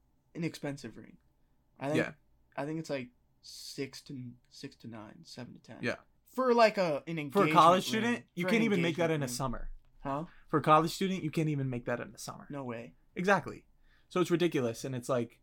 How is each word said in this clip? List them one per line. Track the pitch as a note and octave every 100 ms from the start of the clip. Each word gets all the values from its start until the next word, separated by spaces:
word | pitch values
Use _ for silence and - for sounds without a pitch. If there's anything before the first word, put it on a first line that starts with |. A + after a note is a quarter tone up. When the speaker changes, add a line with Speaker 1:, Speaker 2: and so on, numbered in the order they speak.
| _ _ _
Speaker 1:
an | -
expensive | D#3+ - D3 C#3+ A#2 G#2+
ring. | - - _ _ _ _ _ -
I | C3+
think, | D#3
Speaker 2:
Yeah. | - - _ _ _ -
Speaker 1:
I |
think | C#3+ D#3+
it's, | D#3+
like, | C#3+ B2 _ _ _
six | - - - - C3 -
to, | - C#3 B2 B2 _
six | - C#3 -
to | A#2
nine, | A2 G#2+ -
seven | - - B2
to | -
ten. | - -
Speaker 2:
Yeah. | A#2+ - - _ _
Speaker 1:
For, | - B3+
like, | A#3 A3 G3+
a, | F3 C#3 -
an | E3 D3
Speaker 2:
For | G3
a | D3+
college | D#3+ D#3+ F#3 -
Speaker 1:
engagement | A3
ring. | A#3
Speaker 2:
student, | A#3+ -
you | -
Speaker 1:
For | F#3
Speaker 2:
can't | A3+
Speaker 1:
an |
Speaker 2:
even | A3+ G3
make | E3+ F3
that | E3
Speaker 1:
engagement | D#3
Speaker 2:
in |
a | C3
Speaker 1:
ring. | -
Speaker 2:
summer. | C3+ - - - - -
Speaker 1:
Huh? | C#3 C#3 E3+ - -
Speaker 2:
For | D#3
a |
college | D#3 D#3 D#3+
student, | - F#3+ F#3
you | D#3
can't | E3 D#3
even | D3 C3+
make | B2
that | A#2+ A#2+
in | A#2+
the | -
summer. | - - -
Speaker 1:
No | C#3+
way. | B2+ A#2 A#2+ - _
Speaker 2:
Exactly. | - F3+ F#3+ - - - _ _ _ _
So | F3+
it's | E3+
ridiculous, | E3+ E3+ D#3 A#2 A2+
and | C#3 B2+
it's | A#2+
like, | B2+ A#2 -